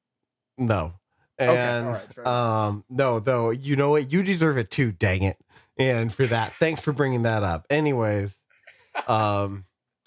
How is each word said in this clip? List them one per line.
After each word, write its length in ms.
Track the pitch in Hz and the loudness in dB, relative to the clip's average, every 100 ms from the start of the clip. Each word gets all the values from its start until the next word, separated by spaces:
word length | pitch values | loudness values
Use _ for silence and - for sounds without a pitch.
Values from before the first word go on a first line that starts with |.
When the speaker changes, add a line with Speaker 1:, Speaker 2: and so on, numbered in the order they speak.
| _ _ _ _ _ - | _ _ _ _ _ -4
Speaker 1:
No. 360 | 120 98 82 87 _ _ _ - | 0 0 -2 -10 _ _ _ -2
Speaker 2:
Okay, 100 | 131 | 2
Speaker 1:
And, 360 | 123 123 120 120 | 2 2 -2 -2
Speaker 2:
all 60 | |
right, 180 | 107 - | -6 -10
fair 100 | - | -8
enough. 420 | 127 123 117 110 104 | -2 0 2 0 0
Speaker 1:
um, 160 | 104 - | -4 -6
no, 300 | 127 135 113 | 0 0 2
though, 300 | 120 123 113 | 0 0 0
you 240 | 127 139 | -2 -2
know 140 | 139 143 | 0 2
what? 220 | 151 135 | 2 2
You 100 | 175 | 0
deserve 360 | 196 180 160 131 | 0 2 2 0
it 120 | 107 | -2
too, 220 | - 120 | 0 -2
dang 300 | 95 101 92 | 0 0 0
it. 160 | 95 - _ _ _ - | -2 -4 _ _ _ -2
And 340 | 131 117 113 | 0 0 -2
for 140 | 117 123 | 0 0
that, 260 | 117 110 - | 0 -2 -2
thanks 260 | 160 156 | -2 -2
for 100 | 156 | -4
bringing 300 | 135 135 123 | 0 0 0
that 200 | 117 110 | 0 0
up. 240 | 95 80 - | 0 -2 -2
Anyways, 680 | 147 151 127 110 104 98 - _ _ - _ _ | 0 2 0 0 0 -4 -8 _ _ -20 _ _
Speaker 2:
<laughs> 140 | - - | -8 -2
Speaker 1:
um, 560 | 110 107 101 101 98 95 _ _ _ | 0 2 0 -2 -6 -14 _ _ _